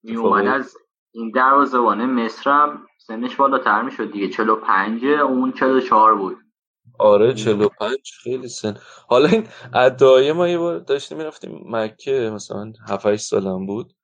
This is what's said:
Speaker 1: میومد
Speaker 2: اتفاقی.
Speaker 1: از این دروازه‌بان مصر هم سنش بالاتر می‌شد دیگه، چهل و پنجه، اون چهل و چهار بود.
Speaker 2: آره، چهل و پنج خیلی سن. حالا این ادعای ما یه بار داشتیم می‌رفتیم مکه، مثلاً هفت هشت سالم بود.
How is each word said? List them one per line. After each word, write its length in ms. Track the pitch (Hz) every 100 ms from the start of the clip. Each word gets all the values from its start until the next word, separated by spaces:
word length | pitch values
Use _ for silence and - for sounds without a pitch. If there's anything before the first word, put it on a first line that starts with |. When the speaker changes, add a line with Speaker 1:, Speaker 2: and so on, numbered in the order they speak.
Speaker 1:
میومد 440 | 113 113 110 101 101
Speaker 2:
اتفاقی. 20 |
Speaker 1:
از 260 | 135 127 _ _ _ _
این 180 | 113 113
دروازه‌بان 760 | 131 131 139 139 127 117 101 123
مصر 440 | 127 113 - 139
هم 360 | 143 147 143 - _
سنش 380 | - 110 123 127
بالاتر 460 | 139 135 - 104
می‌شد 300 | 127 - 107
دیگه، 160 | 101 95
چهل 200 | - 110
و 80 | 110
پنجه، 520 | - 95 101 117 131
اون 440 | 147 139 127 131
چهل 240 | - 131 131
و 40 |
چهار 340 | 123 110 110
بود. 220 | 104 95 90 _ _ _ _ _ _
Speaker 2:
آره، 360 | 104 104 113
چهل 280 | 123 117 104
و 60 | 104
پنج 440 | _ 110 131 - -
خیلی 260 | 120 131 123
سن. 260 | - 107 101 - - _
حالا 200 | 123 156
این 200 | 220 214 - -
ادعای 580 | - 127 127 135 131 139
ما 160 | 165 175
یه 100 | 175
بار 200 | 170 170
داشتیم 400 | 175 139 - 156
می‌رفتیم 460 | 156 - - - -
مکه، 640 | 113 110 110 - 135 113
مثلاً 380 | 107 - 104 110 113 -
هفت 180 | 98 107
هشت 180 | 107
سالم 420 | - 104 95 92 95
بود. 260 | 104 123 _